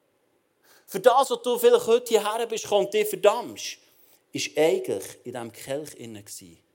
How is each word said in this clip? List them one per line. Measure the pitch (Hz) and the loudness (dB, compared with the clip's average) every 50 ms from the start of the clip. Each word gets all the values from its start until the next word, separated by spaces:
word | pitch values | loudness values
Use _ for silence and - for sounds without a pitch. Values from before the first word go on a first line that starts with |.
| _ _ _ _ _ _ _ _ _ _ _ _ _ _ _ _ _ | _ _ _ _ _ _ _ _ _ _ _ _ _ _ _ _ _
Für | - - 190 | -10 -6 2
das, | - 247 233 269 269 262 | 4 6 6 6 4 2
was | 240 233 | -2 -2
du | - 247 240 | -2 -2 0
vielleicht | - 233 240 240 - - | 4 6 6 6 6 4
heute | 220 226 233 247 - 233 208 | 2 2 2 2 2 0 0
hierher | 196 208 220 233 233 | 2 0 -4 -4 -4
bist, | 226 226 202 - | -6 -6 -8 -2
kommt | - 208 202 185 - - | 0 0 0 0 0 0
dir | 214 208 | 0 0
verdammst, | 214 196 175 180 202 220 240 208 127 101 - - - - - _ _ _ _ _ _ _ _ _ _ | 0 0 2 2 2 2 2 -2 -10 -12 -12 -12 -12 -14 -16 _ _ _ _ _ _ _ _ _ _
ist | - 127 - - - | -8 -8 -8 -4 0
eigentlich | 151 156 165 190 190 - - 110 98 - - - - - | 2 2 2 2 0 -2 -4 -6 -6 -8 -10 -16 -16 -14
in | 123 123 | -12 -12
diesem | 123 117 113 | -10 -12 -12
Kelch | 110 - - 139 135 147 156 143 - | -14 -14 -10 -8 -8 -8 -8 -12 -16
innen | - 123 117 110 101 104 | -16 -16 -16 -16 -16 -16
gewesen. | - - - 101 85 82 _ _ _ | -18 -18 -18 -18 -20 -20 _ _ _